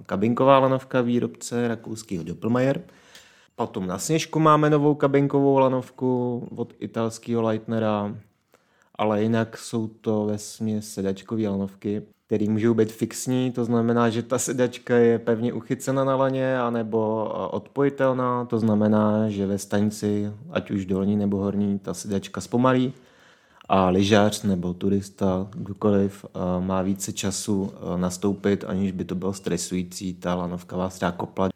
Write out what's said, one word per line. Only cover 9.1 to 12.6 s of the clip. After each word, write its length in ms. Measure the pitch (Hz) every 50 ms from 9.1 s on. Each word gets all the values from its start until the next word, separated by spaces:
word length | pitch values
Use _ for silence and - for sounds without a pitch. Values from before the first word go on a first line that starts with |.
| 107 104 110
jinak 340 | 110 117 113 113 110 -
jsou 300 | - - - 120 113 110
to 380 | 110 - - - 117 110 107 107
vesměs 680 | 104 104 107 - - - - 113 110 107 107 107 - -
sedačkový 540 | 101 95 95 98 98 - - 117 110 110
lanovky, 540 | 101 98 98 98 98 - - - 101 104 107 104 - _ _ _
který 240 | - 110 101 107 104
můžou 240 | 110 107